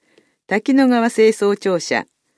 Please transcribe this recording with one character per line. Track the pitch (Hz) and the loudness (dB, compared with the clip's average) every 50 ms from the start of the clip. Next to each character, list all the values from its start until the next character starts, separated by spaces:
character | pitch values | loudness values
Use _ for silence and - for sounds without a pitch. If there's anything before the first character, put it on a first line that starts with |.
| _ _ _ _ _ _ _ _ _ | _ _ _ _ _ _ _ _ _
滝 | - 185 214 - - 269 | -6 -6 -4 -2 0 2
野 | 269 269 254 | 2 2 2
川 | 247 240 226 233 | 2 0 0 -2
清 | - - 220 220 | 0 2 2 2
掃 | 220 - 208 202 202 202 | 2 0 -2 -2 -2 -2
庁 | - 190 185 165 | -2 -4 -4 -4
舎、 | - - 127 113 - - _ _ _ _ _ | -4 -4 -4 -6 -6 -8 _ _ _ _ _